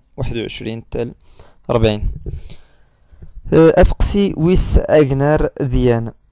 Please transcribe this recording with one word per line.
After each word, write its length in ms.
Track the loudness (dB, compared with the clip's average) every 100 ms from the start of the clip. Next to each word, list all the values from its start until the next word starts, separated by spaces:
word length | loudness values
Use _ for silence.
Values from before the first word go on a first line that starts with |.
| -16 -8
واحد 200 | -6 -6
وعشرين 460 | -8 -10 -10 -12
حتى 280 | -10 -8 -8 -10 _ -20 -20 _ -4
لأربعين. 420 | 0 2 0 -4 -6 -10 -12 -12 -18 -20 _ _ _ _ -20 -20 -18 -2
آه، 220 | 4 6 6
أسقسي 580 | 4 2 0 0 0 0
ويس 420 | 0 2 2 0
أغنار 680 | 2 2 2 0 0 0 -2 -4
ديان. 520 | -4 0 2 0 -2 -12 _